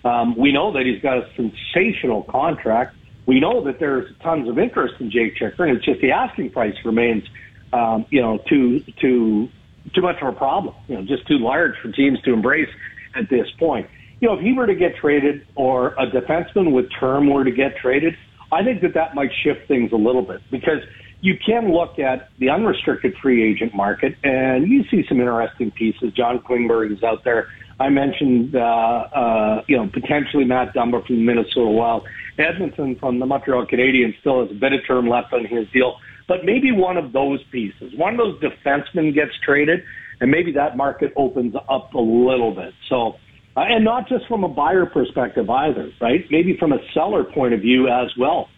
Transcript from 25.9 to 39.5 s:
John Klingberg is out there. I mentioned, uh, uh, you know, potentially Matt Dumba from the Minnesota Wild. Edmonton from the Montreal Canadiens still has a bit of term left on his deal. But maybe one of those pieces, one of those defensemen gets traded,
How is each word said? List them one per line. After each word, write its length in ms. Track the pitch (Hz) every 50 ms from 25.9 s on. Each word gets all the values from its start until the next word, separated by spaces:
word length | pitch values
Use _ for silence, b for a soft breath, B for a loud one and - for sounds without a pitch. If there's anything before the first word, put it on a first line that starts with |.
| - - - 110
John 280 | - - 120 120 123 120
Klingberg 520 | - - 123 120 120 117 117 113 110 107
is 120 | 104 98 117
out 180 | 117 110 110
there. 260 | - 127 117 113 107 B B B B B B B
I 80 | 131 139
mentioned, 680 | 139 139 139 139 127 - 151 135 127 120 117 139 156
uh, 40 | 127
uh, 1040 | 117 117 117 117 113 113 120 117 113 - - 143 120 117 113 110 107 107 107 107 -
you 100 | - 139
know, 120 | 120 110 95
potentially 520 | - 147 123 - 147 147 139 - - 147 135
Matt 300 | 123 127 127 127 123 -
Dumba 300 | 135 120 120 120 113 -
from 120 | - 123
the 60 | 117
Minnesota 460 | 113 120 120 117 107 - - 131 117 110
Wild. 360 | 107 113 117 117 117 110 B B B B B B B -
Edmonton 560 | 151 165 175 185 185 143 - - 147 131 123
from 220 | - - 131 123 123
the 80 | 127
Montreal 400 | 131 139 135 - 143 131 123 123
Canadiens 520 | - - 123 127 135 131 131 120 110 104 -
still 220 | - 143 131 127
has 80 | 120 95
a 60 | 104 104
bit 140 | 131 135
of 140 | 139 123 -
term 220 | - 131 127 120 117
left 240 | 120 123 120 -
on 120 | - 123 113
his 220 | 101 117 117 110 101
deal. 260 | - 127 127 123 - B B B B B B -
But 160 | 180 180 180
maybe 260 | 185 220 262 277 262
one 260 | 240 196 185 180 185
of 160 | 170 156 127
those 300 | 113 135 139 139 139 131 - _
pieces, 420 | - 123 110 98 - - - 123 -
one 180 | 127 165 196 226
of 40 | 240
those 220 | 233 208 151 -
defensemen 720 | 156 135 - - - 143 139 143 143 - - 170 156 156 139
gets 180 | 151 147 - - - -
traded, 380 | -